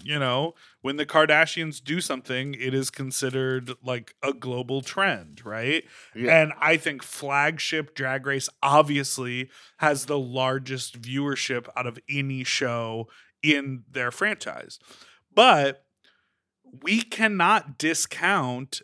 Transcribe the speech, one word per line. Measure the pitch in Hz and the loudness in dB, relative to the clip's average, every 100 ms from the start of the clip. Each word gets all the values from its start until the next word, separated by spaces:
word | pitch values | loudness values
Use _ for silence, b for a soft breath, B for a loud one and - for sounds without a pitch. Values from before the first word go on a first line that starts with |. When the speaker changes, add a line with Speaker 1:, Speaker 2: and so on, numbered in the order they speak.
Speaker 1:
You | 131 147 | -6 -2
know, | 131 127 165 - b b | 0 0 -2 -6 b b
when | 131 147 | -6 -4
the | 147 | 2
Kardashians | 160 156 156 160 - 160 147 | 4 6 6 4 0 -6 -6
do | 131 170 | -4 -4
something, | - 131 - 127 139 | -2 -4 -4 -4 -4
it | 131 131 | -6 -2
is | 135 131 | -2 -2
considered, | - 131 - 131 131 131 131 123 123 | -6 -6 -4 -2 -2 -2 -2 -6 -10
like, | 127 123 110 - | -6 -8 -8 -6
a | 139 | -4
global | 131 123 123 123 135 | -4 -6 -6 -4 -6
trend, | 131 - 196 113 80 71 117 | -4 -2 0 -2 -8 -16 -10
right? | 110 123 156 - B B 110 | -6 -2 -2 -4 B B -4
Speaker 2:
Yeah. | 120 165 | 4 6
Speaker 1:
And | 151 - | 4 2
I | 151 160 | 2 2
think | 156 135 | 0 -6
flagship | - - 143 139 147 160 - 156 147 | -10 -8 -2 2 2 0 -4 -4 -4
Drag | - 131 131 135 | -6 -4 -4 -2
Race | 135 - - | -4 -4 -2
obviously | 139 147 147 143 135 - 123 123 127 b b b | 4 6 6 2 -2 -4 -4 -6 -8 b b b
has | 156 139 - | 0 0 -2
the | 143 | -4
largest | 123 131 131 135 131 131 - 120 | -4 -2 -2 -2 -6 -8 -10 -12
viewership | 117 135 143 135 - 123 120 - | -8 -4 -2 -2 -4 -4 -6 -8
out | 123 | -8
of | 113 - | -8 -8
any | 143 139 131 | -6 -4 -4
show | 127 - 131 117 113 113 113 b b b 151 | -4 -2 -2 -2 -4 -8 -10 b b b 2
in | 143 139 131 - | 2 0 -10 -8
their | 131 123 | -6 -4
franchise. | - 208 208 - 62 - - b b b b b | -2 -4 -4 -8 -12 -14 -18 b b b b b
But | - 247 165 139 139 _ _ _ _ _ _ _ _ _ 131 | 6 8 8 4 -2 _ _ _ _ _ _ _ _ _ -8
we | 160 220 | 0 0
cannot | - - 220 196 175 214 147 131 | 0 0 0 4 4 4 0 -4
discount | 156 165 - - 175 196 127 123 135 - | 0 0 -2 0 0 2 0 -4 -8 -12